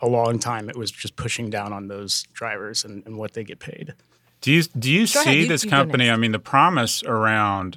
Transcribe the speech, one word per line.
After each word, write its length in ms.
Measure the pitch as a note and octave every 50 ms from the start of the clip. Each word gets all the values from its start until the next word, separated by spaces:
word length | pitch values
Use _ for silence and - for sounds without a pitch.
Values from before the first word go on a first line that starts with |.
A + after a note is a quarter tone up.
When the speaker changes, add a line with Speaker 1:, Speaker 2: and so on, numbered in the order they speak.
| B2+
Speaker 1:
a 60 | A#2+
long 300 | B2 A#2 A#2 A#2 A#2+ A2
time, 280 | - A#2+ A#2+ A2 G#2 A2
it 80 | -
was 140 | B2 A2+ G2
just 240 | - - - - -
pushing 320 | - - A2+ - - A#2 G#2+
down 220 | G#2+ G#2 G2+ G#2 G#2
on 140 | G2+ G2 G2
those 360 | G2+ G2+ G2+ F#2+ - - - _ -
drivers 520 | - A#2 A2+ G#2+ G2 G2+ G#2+ A2 - -
and, 200 | G#2+ G2+ G2+ -
and 100 | A2 A2
what 180 | G#2+ G#2+ G#2 -
they 100 | A2+ G#2+
get 160 | F#2+ F2 -
paid. 340 | - - - - - - - _ _ _ _ _ _ _ _ -
Speaker 2:
Do 120 | - C3 D3
you, 100 | E3+ D#3+ - - C3+
do 100 | A2+ C3 D3+
you 120 | G3 A3+ -
Speaker 3:
Go 120 | - C#4+
ahead. 120 | - - C3+
Speaker 2:
see 60 | D3 E3
Speaker 3:
You, 60 | E3
Speaker 2:
this 160 | E3 C3+ -
Speaker 3:
you 60 | G#3+
go 60 | D#3
Speaker 2:
company? 280 | C#3 C#3 D#3 C#3+ B2+ B2
Speaker 3:
next. 80 | A#2 A#2
Speaker 2:
I 20 | A2+
mean, 100 | A#2 A2+
the 80 | A2 G#2+
promise 640 | - - - C#3 D#3 F3+ F3+ C#3 A#2 A2 - - -
around 720 | - A#2 A2 A2 A2 A2 G#2+ G#2 G2+ G2 G2 F#2 F#2 F2